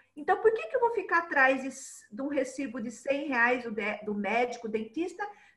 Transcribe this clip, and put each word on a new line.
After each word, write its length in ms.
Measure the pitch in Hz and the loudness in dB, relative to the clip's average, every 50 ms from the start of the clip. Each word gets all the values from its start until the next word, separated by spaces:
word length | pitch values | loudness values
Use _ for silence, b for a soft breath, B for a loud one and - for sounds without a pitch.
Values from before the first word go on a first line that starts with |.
| B B B | B B B
Então, 220 | 302 294 - 370 381 | -4 0 2 2 4
por 100 | - 440 453 | 4 4 4
que 140 | 440 659 659 | 2 0 -2
que 80 | - | 0
eu 40 | 494 | 2
vou 160 | 480 453 466 | 2 2 2
ficar 240 | 427 349 - 370 339 | 0 0 2 2 2
atrás 420 | 339 339 320 294 269 262 269 262 | 2 2 4 6 6 6 6 4
de 60 | 247 269 | 0 -6
s-, 360 | - - - - - - - _ | -8 -10 -14 -16 -16 -18 -18 _
de 120 | 208 214 | -10 -8
um 80 | 269 294 | -6 -2
recibo 520 | 285 277 - - - - 277 247 226 254 | 0 0 -2 -2 -2 -6 -6 -6 -6 -6
de 80 | 214 240 | -8 -8
cem 380 | - - - 277 277 285 302 311 | -8 -6 -4 -2 -2 -2 -2 0
reais 360 | 262 233 233 240 254 262 233 | 2 4 4 4 4 2 -2
do 80 | 233 | -4
de-, 280 | 214 214 208 208 208 - - | -6 -4 -4 -4 -4 -4 -4
do 100 | 208 208 | -4 -4
médico, 520 | 208 202 190 214 233 247 247 240 - - 220 | -2 -2 0 0 2 0 0 -2 -6 -6 -4
dentista, 560 | 208 220 220 - - 311 339 370 349 - 403 415 415 B B B B | -4 -4 -4 -4 -4 -4 -4 -4 -4 -6 -8 -8 -8 B B B B